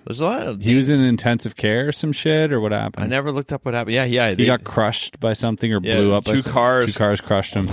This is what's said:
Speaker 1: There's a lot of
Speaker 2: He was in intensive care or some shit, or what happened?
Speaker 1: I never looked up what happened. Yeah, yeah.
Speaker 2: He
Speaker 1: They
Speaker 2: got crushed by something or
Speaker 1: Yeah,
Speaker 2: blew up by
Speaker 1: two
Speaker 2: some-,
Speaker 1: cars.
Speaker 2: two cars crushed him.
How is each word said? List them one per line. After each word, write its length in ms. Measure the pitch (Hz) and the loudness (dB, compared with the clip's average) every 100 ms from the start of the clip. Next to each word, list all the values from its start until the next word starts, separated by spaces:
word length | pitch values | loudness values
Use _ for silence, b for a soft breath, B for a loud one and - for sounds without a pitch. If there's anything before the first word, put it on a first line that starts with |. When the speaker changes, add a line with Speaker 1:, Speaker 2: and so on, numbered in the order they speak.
| - | -10
Speaker 1:
There's 160 | 117 | -4
a 40 | 165 | -2
lot 200 | 247 - | -2 -6
of 140 | 101 | -4
Speaker 2:
He 140 | 101 127 | 2 4
was 140 | 135 | 4
in 120 | 147 | 4
intensive 540 | 131 113 120 120 110 - | 4 2 0 -2 -4 -4
care 320 | 107 113 143 | -2 0 -2
or 40 | |
some 200 | - 156 | -4 -4
shit, 400 | 147 156 156 156 | -2 0 0 2
or 60 | 131 | 0
what 140 | 107 | 0
happened? 300 | 104 107 - | -2 -4 -4
Speaker 1:
I 40 | 107 | -4
never 240 | 131 143 | -2 -2
looked 200 | 139 139 | -6 -6
up 140 | 143 - | -8 -4
what 80 | |
happened. 220 | 120 107 117 | -4 -2 0
Yeah, 80 | 127 | 0
yeah. 240 | 120 117 | 2 2
Speaker 2:
He 40 | 92 | 2
Speaker 1:
They 100 | 120 | 2
Speaker 2:
got 180 | 123 | 2
crushed 560 | - - 107 113 - - | -2 0 0 -2 -8 -4
by 140 | 117 | -4
something 400 | 107 113 110 117 | -2 -2 -2 0
or 60 | 104 | 0
Speaker 1:
Yeah, 140 | 92 110 | 0 2
Speaker 2:
blew 180 | 101 | 2
up 120 | 101 104 | 2 2
by 80 | |
Speaker 1:
two 80 | 120 | 0
Speaker 2:
some-, 100 | 123 | 0
Speaker 1:
cars. 400 | 131 120 127 117 | 2 4 4 2
Speaker 2:
two 40 | - | 0
cars 220 | 104 101 | 0 0
crushed 320 | - 101 - 104 | 0 -2 0 -2
him. 140 | 92 | -2